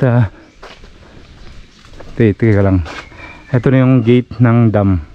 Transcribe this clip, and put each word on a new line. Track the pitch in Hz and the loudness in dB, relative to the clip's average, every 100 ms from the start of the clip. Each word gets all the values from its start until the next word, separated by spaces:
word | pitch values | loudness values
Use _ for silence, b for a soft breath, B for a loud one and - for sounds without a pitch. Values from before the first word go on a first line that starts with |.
ah, | 135 120 107 B B _ - - - - - - - - - - - - - - - | 0 0 -2 B B _ -20 -20 -20 -20 -20 -20 -20 -20 -20 -20 -20 -20 -20 -20 -12
te-, | - 117 98 | -2 0 0
teka | 117 101 | 0 2
lang. | 98 95 80 B B B B B - | 0 0 -4 B B B B B -6
Ito | 131 127 | -2 0
na | 131 127 | 2 2
yung | 131 | 2
gate | 113 123 123 - | 2 0 0 -2
ng | 123 117 113 | 0 2 2
dam. | 104 98 92 76 | 2 0 -2 -6